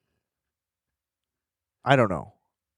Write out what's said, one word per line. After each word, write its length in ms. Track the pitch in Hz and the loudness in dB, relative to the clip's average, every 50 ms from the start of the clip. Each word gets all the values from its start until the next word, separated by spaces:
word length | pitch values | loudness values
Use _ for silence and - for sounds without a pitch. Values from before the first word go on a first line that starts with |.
| _ _ _ _ _ _ _ _ _ _ _ _ _ _ _ _ _ _ _ _ _ _ _ _ _ _ _ _ _ _ _ _ _ _ _ _ - | _ _ _ _ _ _ _ _ _ _ _ _ _ _ _ _ _ _ _ _ _ _ _ _ _ _ _ _ _ _ _ _ _ _ _ _ -2
I 120 | 120 139 | 0 2
don't 140 | 131 117 98 | 2 2 0
know, 240 | 90 73 52 - - _ _ _ _ _ _ _ _ | -2 -6 -10 -14 -20 _ _ _ _ _ _ _ _